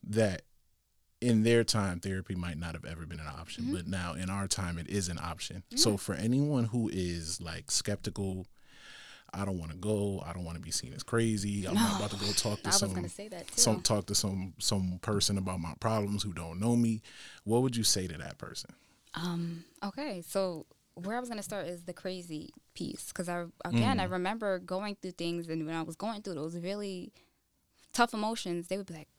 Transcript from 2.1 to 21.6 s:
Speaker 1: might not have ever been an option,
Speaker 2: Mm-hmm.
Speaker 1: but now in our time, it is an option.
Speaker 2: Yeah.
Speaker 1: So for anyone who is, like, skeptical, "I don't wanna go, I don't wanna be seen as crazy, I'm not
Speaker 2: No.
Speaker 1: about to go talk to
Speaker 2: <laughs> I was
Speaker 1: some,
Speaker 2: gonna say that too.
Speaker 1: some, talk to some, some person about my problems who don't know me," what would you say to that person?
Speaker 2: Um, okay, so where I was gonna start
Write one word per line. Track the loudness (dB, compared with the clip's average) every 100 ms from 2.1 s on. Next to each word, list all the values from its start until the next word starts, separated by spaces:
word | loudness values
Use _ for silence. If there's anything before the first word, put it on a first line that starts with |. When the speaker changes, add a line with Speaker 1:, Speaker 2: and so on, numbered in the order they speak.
| -4 -2
Speaker 1:
might | -4 -2 -4
not | -4
have | -6
ever | -8 -8 -8
been | -8
an | -8
option, | -10 -10 -4
Speaker 2:
Mm-hmm. | -2
Speaker 1:
but | -2 -2
now | -2 -2
in | -2 -2
our | -2 0
time, | 0 0 -2
it | -2
is | 0 0
an | -2
option. | -4 -6 -8 -10 -8
Speaker 2:
Yeah. | 4
Speaker 1:
So | 4 4
for | 0
anyone | 0 2 4 4 2 2
who | 0 0
is, | 0 -2 -2 -4 -6
like, | -6 -8 -2
skeptical, | 0 0 -2 -4 -4 -4 -4 -8 -16 -20 -20 -20 -20 -18 -20 -12
"I | -6 -2
don't | -2
wanna | -4 -4
go, | 0 2 2 0
I | -4
don't | -6
wanna | -6 -6
be | -4
seen | -4 -4
as | -10
crazy, | 0 2 4 2 2 0 2
I'm | 4
not | 4
Speaker 2:
No. | 2
Speaker 1:
about | -2
to | -2
go | 0
talk | 2 0 -2
to | 2
Speaker 2:
<laughs> |
I |
was | 4
Speaker 1:
some, | 4
Speaker 2:
gonna | 0 -4
say | -6 -12
that | -10 -6
too. | 6
Speaker 1:
some, | 6 6
talk | 4 2 4
to |
some, | 2 2 0 -4 -2
some | 2 2 2 0
person | 0 2 4 2
about | 0 -2
my | -4 -2
problems | 0 2 2 0
who | -2
don't | -4 -6 0
know | 4 6
me," | 6 2 -4 -18 -18 -12
what | 2 4
would | 4
you | 4
say | 2 2 0
to | -6
that | -8 -10
person? | -10 -10 -12 -16 _ _ _
Speaker 2:
Um, | -6 -2 -2 -4 -6 -12 -10
okay, | -8 -6 -6 -6
so | -4 0 0 -2 -10 _ _
where | -10 -4 -4
I |
was | -4
gonna | -6
start | -6 -6